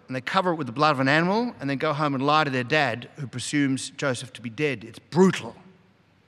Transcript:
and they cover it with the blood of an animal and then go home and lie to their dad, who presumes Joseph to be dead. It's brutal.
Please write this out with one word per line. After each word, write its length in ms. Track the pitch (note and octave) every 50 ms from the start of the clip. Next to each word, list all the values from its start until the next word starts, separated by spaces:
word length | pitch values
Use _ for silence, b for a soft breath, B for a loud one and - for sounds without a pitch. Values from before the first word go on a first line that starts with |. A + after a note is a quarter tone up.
| _
and 100 | - C3
they 60 | C3
cover 300 | - - - F#3+ F3+ F3+
it 20 | E3
with 120 | D#3+ C#3
the 60 | A#2
blood 200 | A2 C#3 D3+ D#3
of 80 | D3 -
an 80 | E3 E3
animal 460 | D#3 D#3+ E3+ F3+ G3+ A3+ B3 A#3+ - -
and 80 | C#3 C#3
then 80 | C#3
go 160 | C3 D#3 D#3
home 220 | D3 D3 D#3 C#3+ C#3
and 100 | B2+ C#3
lie 200 | D3 D3+ D#3 D#3
to 60 | C#3+
their 140 | C3 B2+ B2
dad, 460 | A#2+ D#3 D#3 C#3+ A#2+ A2 A#2+ A#2+ - -
who 100 | - C#3
presumes 640 | A2 - B2 - - D3+ D3 C#3+ C3+ C3+ B2+ - -
Joseph 420 | - - D3 C#3 B2 - B2+ A2+
to 80 | - -
be 80 | A#2 A#2
dead. 360 | G#2+ C#3 D3+ C#3+ C3 G2 -
It's 140 | - - -
brutal. 560 | - _ C#3 F3 F#3+ F3+ - - A2+ A2+ - - - - - _ _ _ _ _ _ _ _ _ _